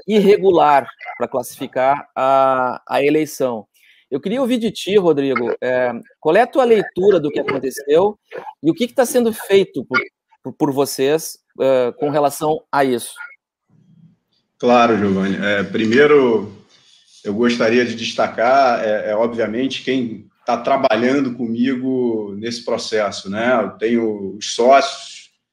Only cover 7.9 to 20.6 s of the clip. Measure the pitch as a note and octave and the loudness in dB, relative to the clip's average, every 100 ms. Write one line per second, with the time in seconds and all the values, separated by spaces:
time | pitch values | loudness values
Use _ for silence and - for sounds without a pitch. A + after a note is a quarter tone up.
7.9 | D#3 G3+ G#3+ _ - - - D3 E3 A#3+ | 2 2 -2 _ -16 -16 -4 -2 -2 -2
8.9 | - B3 B3 A#3 G#3 - G3 F#3 C#3+ - | 0 0 2 0 -2 2 2 2 -4 -4
9.9 | B2+ - _ _ _ C3 - D3+ C3+ C3+ | -4 -4 _ _ _ -16 -4 -2 0 -4
10.9 | - C3+ D#3 - - _ - C3+ C3 B2 | -2 0 0 -4 -14 _ -2 2 2 0
11.9 | - D3 D3 C#3+ - D#3 D#3 - C#3 C#3 | -2 -4 0 -2 -2 -4 -4 -2 0 0
12.9 | A#2 - - - - _ _ _ _ _ | 0 -6 -16 -20 -20 _ _ _ _ _
13.9 | _ - _ _ _ _ _ B2 A#2+ A#2 | _ -20 _ _ _ _ _ 2 4 4
14.9 | G#2+ G2+ F#2+ G2 F#2 G2+ G2+ F#2+ A2 A2 | 2 2 0 -2 -2 -2 -2 -2 -2 2
15.9 | A#2+ D3 D3 B2+ G#2+ G2+ - _ _ _ | 4 6 6 4 2 -2 -12 _ _ _
16.9 | _ _ _ G#2+ G2+ A#2+ A#2+ A2+ B2 A#2 | _ _ _ -8 -2 0 2 2 2 0
17.9 | A2 - - G#2 A2+ A#2 C3+ C3 A2+ A2 | -4 -8 -2 -4 0 2 4 4 2 0
18.9 | G#2+ F#2 G#2+ A#2+ A#2 G#2+ A2+ C3 - - | -2 -2 -2 -2 -2 -4 -2 -4 -6 -4
19.9 | C3 A2+ G#2 - _ - A#2 | -4 -4 -10 -18 _ -6 -4